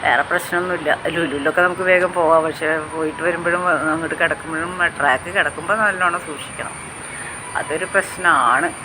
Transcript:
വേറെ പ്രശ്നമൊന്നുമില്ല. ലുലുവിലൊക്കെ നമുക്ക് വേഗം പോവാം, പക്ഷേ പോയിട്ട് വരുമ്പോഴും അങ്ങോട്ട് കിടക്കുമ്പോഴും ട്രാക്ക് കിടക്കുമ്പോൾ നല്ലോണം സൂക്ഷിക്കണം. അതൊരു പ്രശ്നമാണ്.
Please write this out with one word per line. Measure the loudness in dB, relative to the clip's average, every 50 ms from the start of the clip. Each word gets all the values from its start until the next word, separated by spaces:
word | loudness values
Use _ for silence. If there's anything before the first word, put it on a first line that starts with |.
| 4
വേറെ | 4 4 4 2 2
പ്രശ്നമൊന്നുമില്ല. | 0 -2 -2 -2 -2 -2 -2 -2 -4 -2 0 0 0 0 0 -2 0
ലുലുവിലൊക്കെ | 0 -2 -2 -2 0 -2 0 2 4 2
നമുക്ക് | 2 2 0 2 4
വേഗം | 4 4 4 2 2 2
പോവാം, | 4 6 6 6 4
പക്ഷേ | 2 -2 -2 -2 0 0 0 -2 -6 -4
പോയിട്ട് | -4 -4 -4 -4 -2 -2 -2
വരുമ്പോഴും | 0 0 0 0 0 2 2 2 2 2 2 0
അങ്ങോട്ട് | 0 0 -2 -4 0 0
കിടക്കുമ്പോഴും | 0 0 0 -2 -4 -6 -4 -4 -4 -4 -2 0 0 0 0 2
ട്രാക്ക് | 2 2 2 2 -2 -2 0 0
കിടക്കുമ്പോൾ | 0 0 -2 -4 -2 -2 0 2 2
നല്ലോണം | 0 2 2 0 0 0 -2 -6 -8
സൂക്ഷിക്കണം. | -10 -10 -12 -12 -10 -10 -10 -10 -10 -12 -14 -14 -14 -14 -14 -12 -12 -12 -12 -12 -12 -12 -12 -6 -4 -4
അതൊരു | -4 -2 -4 -4 -4 0 0
പ്രശ്നമാണ്. | 0 0 0 -8 0 4 4 4 6 6 4 4 4 2 0 -4 -6